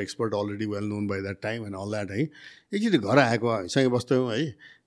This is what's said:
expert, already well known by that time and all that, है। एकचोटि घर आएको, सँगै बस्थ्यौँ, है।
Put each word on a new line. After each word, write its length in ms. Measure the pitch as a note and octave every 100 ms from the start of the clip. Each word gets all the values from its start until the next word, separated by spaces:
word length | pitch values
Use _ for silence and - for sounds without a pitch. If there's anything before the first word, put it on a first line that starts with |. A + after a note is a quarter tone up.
| G2+
expert, 280 | - A#2
already 320 | G2+ G#2 G2+ G#2+
well 200 | G#2 G#2
known 220 | G#2 G2+
by 120 | G2
that 180 | G2 F#2+ G#2+
time 200 | A#2 G#2
and 80 | F#2+
all 160 | G2+
that, 200 | G#2 G2+
है। 180 | G2+ D3+ - - - _
एकचोटि 240 | G3+ A3+ E3+
घर 200 | G2 C3
आएको, 480 | B2 A#2 A#2 A2 F2+
सँगै 200 | C3+ C3
बस्थ्यौँ, 440 | B2 A#2+ B2+ B2+
है। 240 | A2+ D#3 - - -